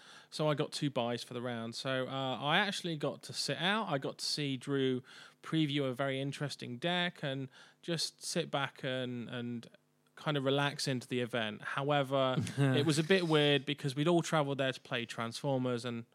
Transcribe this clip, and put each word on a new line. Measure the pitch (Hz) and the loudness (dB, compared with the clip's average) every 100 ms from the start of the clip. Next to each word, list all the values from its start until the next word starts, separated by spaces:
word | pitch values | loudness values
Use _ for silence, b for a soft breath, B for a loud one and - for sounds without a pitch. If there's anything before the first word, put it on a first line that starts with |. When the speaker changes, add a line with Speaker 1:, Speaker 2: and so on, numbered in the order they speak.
| B B B | B B B
Speaker 1:
So | - 151 | -2 2
I | |
got | 147 139 | 2 0
two | - 147 | -2 -2
buys | 127 120 117 | 0 0 -2
for | - | -6
the | 123 | -6
round. | 123 117 113 | -4 -4 -6
So, | 117 135 131 123 | -6 -2 -2 -2
uh, | 135 131 117 | -2 -2 -2
I | 143 175 | 2 4
actually | 202 - 175 156 | 2 -2 -4 -2
got | 147 - | -4 -4
to | - | -8
sit | - - 135 | -6 -4 0
out. | 175 214 196 | 0 0 0
I | 143 | -2
got | 139 - | -4 -6
to | |
see | - - 143 131 | -4 -2 -2 -4
Drew | 139 139 131 127 B B B - | -2 2 2 0 B B B -18
preview | - 160 151 143 131 | -2 0 2 2 0
a | |
very | 120 139 135 | 0 -2 0
interesting | 139 - 143 - 123 120 | -2 -4 -6 -6 -10 -4
deck | 170 175 175 - | -2 0 0 -2
and | 147 135 131 B B B | -6 -4 -6 B B B
just | - 160 - - | -4 -2 -4 -6
sit | - 180 143 | -6 -4 -2
back | 143 135 - | -2 -2 -4
and, | 139 127 123 123 110 | -4 -2 -4 -6 -6
and | 127 120 120 - - _ _ _ - | -6 -6 -6 -10 -20 _ _ _ -8
kind | 156 147 | -2 0
of | |
relax | 135 139 143 143 143 | 2 2 2 0 -2
into | 123 - | -2 -2
the | 123 | -2
event. | 120 123 107 120 | 0 -2 -2 -4
However, | - - 139 143 131 139 131 127 - | -6 -2 2 2 4 2 2 2 0
Speaker 2:
<laughs> | - | 2
Speaker 1:
it | 139 131 156 | 4 6 4
was | 147 | 4
a | |
bit | 160 190 170 | 4 4 6
weird | 156 147 143 | 6 6 4
because | 135 139 143 131 | 2 -4 -2 0
we'd | 156 | 4
all | 175 | 4
travelled | 156 165 139 135 | 4 2 2 0
there | 131 | 0
to | - | -2
play | - 127 | -4 -4
Transformers | 117 - 117 - 143 131 127 120 | -4 -4 -6 -4 0 0 0 -2
and | 120 117 117 | -2 -6 -8